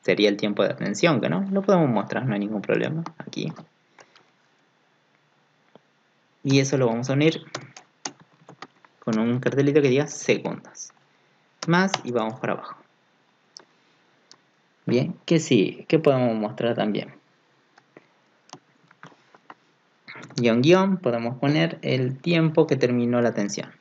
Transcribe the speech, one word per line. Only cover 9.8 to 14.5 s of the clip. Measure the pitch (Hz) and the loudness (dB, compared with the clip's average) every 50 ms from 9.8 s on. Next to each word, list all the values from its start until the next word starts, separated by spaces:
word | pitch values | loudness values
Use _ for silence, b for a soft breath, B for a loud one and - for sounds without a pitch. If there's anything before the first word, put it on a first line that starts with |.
que | 143 139 | 4 4
diga | 123 135 147 147 | 2 2 0 -2
segundos. | - - - - 117 98 - - 85 - - - - - - - _ _ _ _ _ _ _ _ _ _ _ _ _ _ - | -6 -10 -2 0 0 0 0 -6 -8 -8 -14 -20 -20 -20 -20 -20 _ _ _ _ _ _ _ _ _ _ _ _ _ _ -2
Más, | - 165 175 190 196 190 - - | 0 2 2 2 2 0 -4 -6
y | - 120 | -4 -2
vamos | 120 110 110 117 - | -2 -2 -2 -6 -6
para | - 117 - | -4 -4 -4
abajo. | - - - - - _ _ _ _ _ _ _ _ _ _ _ _ _ _ _ - - b b b b b b b b b b b b b b _ _ _ | -4 -8 -14 -18 -18 _ _ _ _ _ _ _ _ _ _ _ _ _ _ _ -20 -20 b b b b b b b b b b b b b b _ _ _